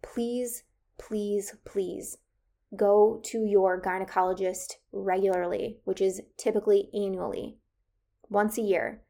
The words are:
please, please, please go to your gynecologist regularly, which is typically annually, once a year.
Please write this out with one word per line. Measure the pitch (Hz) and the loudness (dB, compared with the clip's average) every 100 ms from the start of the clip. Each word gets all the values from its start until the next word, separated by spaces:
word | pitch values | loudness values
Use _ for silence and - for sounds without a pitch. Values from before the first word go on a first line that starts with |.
please, | - - 233 247 247 233 _ _ _ - | -10 -6 -4 -4 -6 -10 _ _ _ -20
please, | - 214 202 202 196 - - | -8 -6 -2 -2 -4 -16 -8
please | 196 180 - - - _ _ _ _ _ 196 | -6 -4 -6 -12 -16 _ _ _ _ _ 0
go | 202 208 214 226 - | 4 8 6 4 -6
to | 226 214 | -4 4
your | 202 190 185 | 4 4 2
gynecologist | 185 185 190 190 185 185 185 190 - - _ | -2 -4 -2 0 0 0 -2 -4 -12 -16 _
regularly, | 196 196 185 196 180 180 - - 214 | -6 -2 2 2 2 0 -2 -6 -8
which | - 190 | -6 0
is | 190 185 - - | 0 0 -12 -4
typically | 226 214 208 202 196 | -2 0 4 4 4
annually, | 208 202 185 180 - - - _ _ _ _ _ _ _ | -4 -4 -4 -6 -6 -10 -14 _ _ _ _ _ _ _
once | 202 214 220 | 0 0 -2
a | |
year. | 208 180 113 - | 0 0 0 -8